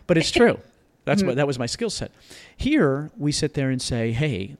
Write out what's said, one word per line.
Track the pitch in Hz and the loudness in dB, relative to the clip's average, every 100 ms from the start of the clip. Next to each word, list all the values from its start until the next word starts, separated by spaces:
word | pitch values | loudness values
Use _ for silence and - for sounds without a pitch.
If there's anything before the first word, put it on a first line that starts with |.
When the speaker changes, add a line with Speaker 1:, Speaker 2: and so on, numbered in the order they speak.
| - | 0
Speaker 1:
but | 165 | 2
it's | 156 | 2
true. | - 233 - | 4 4 2
Speaker 2:
<laughs> | - _ _ _ | -6 _ _ _
Speaker 1:
That's | - 190 | -2 0
Speaker 2:
Mm-hmm. | 190 | 2
Speaker 1:
what, | 123 | 0
that | 143 | 0
was | 127 | 0
my | 120 | -4
skill | - 233 | -4 -6
set. | - - _ - - - - | -6 -10 _ -20 -20 -18 -6
Here, | 254 302 156 135 151 - | 0 4 4 2 -4 -4
we | 147 | -2
sit | 143 151 | 0 -2
there | - 135 | -2 -2
and | 127 | -2
say, | - 123 113 | -2 -2 -2
"Hey, | 117 151 104 98 | 0 -2 -2 -6